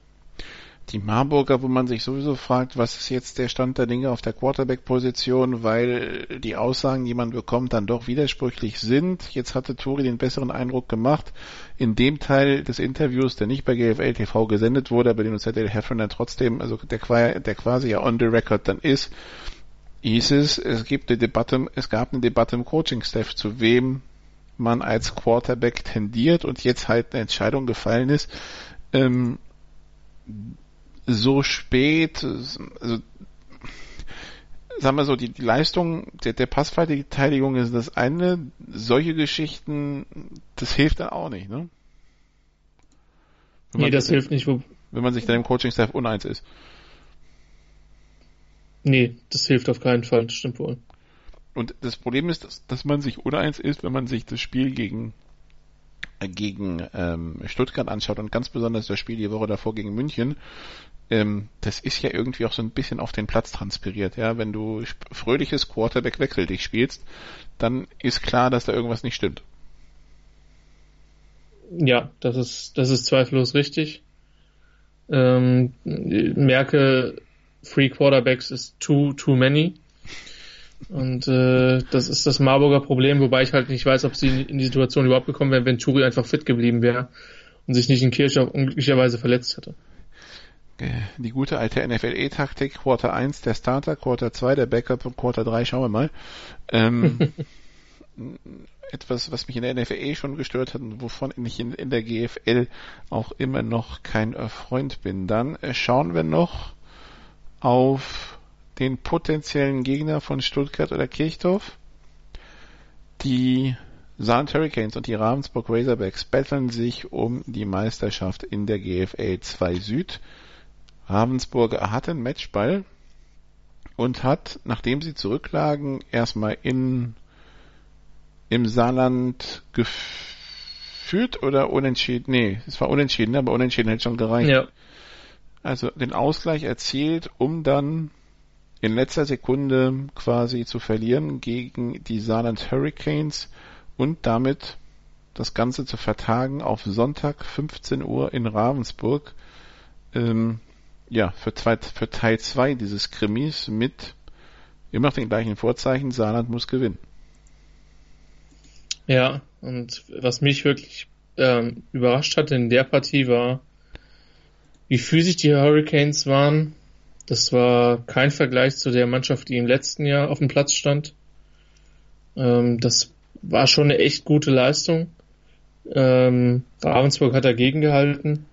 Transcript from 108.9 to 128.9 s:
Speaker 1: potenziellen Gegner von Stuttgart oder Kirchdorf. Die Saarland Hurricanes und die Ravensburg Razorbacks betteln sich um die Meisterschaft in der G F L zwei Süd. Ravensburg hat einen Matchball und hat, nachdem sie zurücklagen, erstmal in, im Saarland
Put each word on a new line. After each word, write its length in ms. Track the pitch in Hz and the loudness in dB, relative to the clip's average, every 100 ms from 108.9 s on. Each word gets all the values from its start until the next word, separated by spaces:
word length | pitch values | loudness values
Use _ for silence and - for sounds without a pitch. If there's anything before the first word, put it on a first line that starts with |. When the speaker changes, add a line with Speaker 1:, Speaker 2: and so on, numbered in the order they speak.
| 127 | -4
Speaker 1:
potenziellen 840 | - 170 - 156 - 147 139 135 | -2 -2 0 -4 -2 0 0 0
Gegner 360 | 131 143 156 151 | -2 -2 -2 -4
von 220 | - 139 | -4 -4
Stuttgart 500 | - 147 143 - 151 | -2 -2 -2 -2 -2
oder 160 | - 127 | -2 -4
Kirchdorf. 720 | - 156 - 180 196 - - - - - - - - - - - - - - - - | -2 -4 -2 0 0 -4 -18 -20 -20 -20 -20 -20 -20 -20 -20 -20 -20 -20 -20 -20 -8
Die 540 | 135 127 127 127 135 123 - - - - | -2 0 2 2 0 -4 -10 -20 -20 -4
Saarland 380 | 110 120 143 143 | 2 2 2 0
Hurricanes 400 | 156 120 110 117 | 0 -2 -4 -4
und 100 | 113 | -4
die 80 | |
Ravensburg 560 | 107 110 139 139 123 117 | 0 0 0 -4 -6 -2
Razorbacks 560 | 117 127 113 98 - - | 0 2 0 -2 -6 -2
betteln 440 | 131 135 143 123 | 0 0 -2 -2
sich 420 | 117 120 - - | -2 -4 -4 -8
um 320 | 127 117 123 - | -4 -2 -4 -8
die 200 | 110 101 | -6 -4
Meisterschaft 760 | 95 110 - 107 - 95 - | -2 -2 -2 -4 -4 -6 -6
in 240 | - 101 104 | -8 -4 -2
der 140 | 104 | -2
G 220 | 92 90 | -2 -2
F 120 | 92 - | -2 -4
L 200 | 104 90 | -4 -4
zwei 340 | - - 90 90 | -8 -4 -2 -2
Süd. 440 | 104 131 190 - - - - - - - - - - | -4 -4 -4 -10 -16 -20 -20 -20 -20 -20 -20 -18 -4
Ravensburg 720 | 98 117 127 - 127 117 127 | 0 2 0 -2 0 0 0
hat 300 | 98 117 - | -2 -4 -4
einen 140 | 160 | -6
Matchball 600 | 120 - - 101 113 196 190 - - - - - - _ - - - - | -6 -8 -6 -2 0 -2 -6 -18 -20 -20 -20 -20 -20 _ -20 -20 -14 -4
und 280 | 123 123 | -2 0
hat, 360 | 127 151 - - | 0 -2 -4 -12
nachdem 380 | - 117 117 139 | -8 -4 -2 -4
sie 100 | 160 | -4
zurücklagen, 920 | 143 98 135 - 151 151 147 143 135 - | -8 -4 -4 -4 -2 -2 -2 -6 -8 -6
erstmal 460 | 139 120 107 107 104 | -4 -2 -2 -4 -4
in, 500 | - 127 131 127 120 110 - _ - - - - - - - - - - - | -2 -2 0 -2 -4 -10 -20 _ -20 -20 -20 -20 -20 -20 -20 -20 -20 -20 -2
im 160 | 117 113 | 0 2
Saarland 960 | 120 120 | 4 2